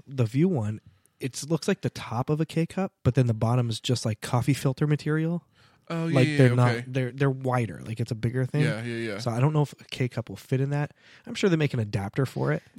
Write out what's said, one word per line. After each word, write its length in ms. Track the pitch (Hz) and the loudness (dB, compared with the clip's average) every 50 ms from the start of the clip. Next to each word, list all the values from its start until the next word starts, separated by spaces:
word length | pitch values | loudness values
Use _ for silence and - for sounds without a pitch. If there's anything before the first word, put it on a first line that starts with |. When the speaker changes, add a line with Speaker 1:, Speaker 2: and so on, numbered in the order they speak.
| - | -18
Speaker 1:
the 200 | - - 127 117 | -10 -2 -2 0
View 240 | 107 120 139 170 190 | 0 2 2 2 2
one, 320 | 175 123 104 104 110 - _ - _ _ _ _ _ - | 2 0 -2 -4 -6 -8 _ -20 _ _ _ _ _ -8
it 240 | - 127 - - 143 143 | -8 -8 -8 -8 -4 -2
looks 180 | 165 - - | -2 -2 0
like 140 | 208 190 - | -2 -2 0
the 80 | - 123 | -2 -6
top 380 | - - - - 110 120 - - | -6 -6 -10 -6 -4 -4 0 0
of 120 | 151 151 | 0 0
a 40 | 160 | -2
K 200 | - - 165 165 | -2 -2 -2 -2
cup, 280 | - - 185 196 - _ _ - | -2 -2 -4 -4 -6 _ _ 0
but 120 | 131 - | 2 4
then 120 | 139 127 | 4 4
the 60 | 120 110 | 4 2
bottom 360 | 107 113 113 120 127 120 117 | 0 2 2 2 2 2 0
is 100 | 107 - | -2 -4
just, 260 | - - 123 - - | -2 -2 -2 0 0
like, 140 | 113 107 - | -4 -4 -4
coffee 320 | - - - 120 117 147 135 | -4 0 0 0 2 2 0
filter 320 | - - 139 127 - 156 | 2 0 -2 0 0 0
material. 580 | 147 151 143 - 151 156 156 160 165 175 175 _ _ _ _ _ _ _ _ _ - | 0 0 0 0 -2 -2 0 0 0 -2 -4 _ _ _ _ _ _ _ _ _ -8
Speaker 2:
Oh, 180 | 170 165 165 | -6 -4 -2
yeah, 80 | 165 143 | 2 4
Speaker 1:
Like, 120 | 131 127 | 4 4
Speaker 2:
yeah, 100 | 151 147 | 4 6
Speaker 1:
they're 100 | 143 131 123 | 6 6 6
Speaker 2:
yeah, 40 | 123 | 8
Speaker 1:
not, 160 | 123 123 123 117 | 6 4 4 4
Speaker 2:
okay. 100 | 120 127 | 0 -4
Speaker 1:
they're, 240 | 127 127 135 127 120 | -4 -4 -4 -4 -4
they're 180 | 120 135 139 139 | -2 0 0 0
wider. 520 | 131 131 131 127 123 127 117 98 78 - 65 | 0 0 -2 0 0 0 0 -2 -6 -10 -10
Like, 140 | - 113 - | -10 -6 -6
it's 120 | 117 - | -4 -4
a 40 | 120 | -4
bigger 300 | 107 117 117 123 131 127 | -2 -2 -2 0 0 -2
thing. 180 | - - 147 151 | 0 0 0 0
Speaker 2:
Yeah, 200 | 117 107 110 117 | 0 0 -2 -6
yeah, 120 | 120 117 117 117 110 98 | -6 -6 -6 -4 -6 -6
yeah. 40 | 101 | -4
Speaker 1:
So 120 | 123 120 | -4 -4
I 80 | 113 120 | 0 2
don't 140 | 135 151 151 | 2 4 4
know 80 | 151 | 2
if 120 | 147 - - | 0 0 -4
a 120 | - - | -18 -16
K 240 | - - - 131 120 | -12 -4 -4 -4 -2
cup 180 | - 120 - - | -2 -6 -8 -8
will 60 | 95 | -12
fit 240 | - - - 135 127 | -12 -4 -2 0 0
in 120 | 139 139 | 0 0
that. 220 | 143 147 147 - - _ _ - - - - | -2 -2 -4 -4 -8 _ _ -20 -20 -20 -14
I'm 80 | - 233 | -10 -4
sure 140 | - - 190 | 0 2 2
they 60 | 165 | 4
make 180 | 160 151 135 - | 4 2 0 0
an 60 | 123 | -2
adapter 460 | 107 104 101 104 98 101 - 143 135 | -4 -2 -2 -4 -4 -2 -2 -2 -2
for 260 | - - 131 131 143 | -2 -2 -2 -2 -2
it. 100 | 151 - - - - | -2 -2 -6 -12 -20